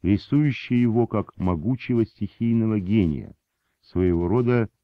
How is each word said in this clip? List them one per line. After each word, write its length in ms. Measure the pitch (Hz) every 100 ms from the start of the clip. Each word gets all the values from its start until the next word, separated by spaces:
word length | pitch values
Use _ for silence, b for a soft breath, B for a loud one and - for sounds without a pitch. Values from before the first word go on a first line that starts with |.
рисующая 720 | 87 101 - 143 151 117 - 123
его 300 | 120 113 113
как 300 | 107 - -
могучего 680 | 92 85 92 127 - 117
стихийного 720 | 110 _ 101 _ 117 117 110 107
гения, 560 | 90 110 87 69 - - _ _ _ _
своего 480 | _ 90 92 85 87
рода 400 | 117 120 123 110 _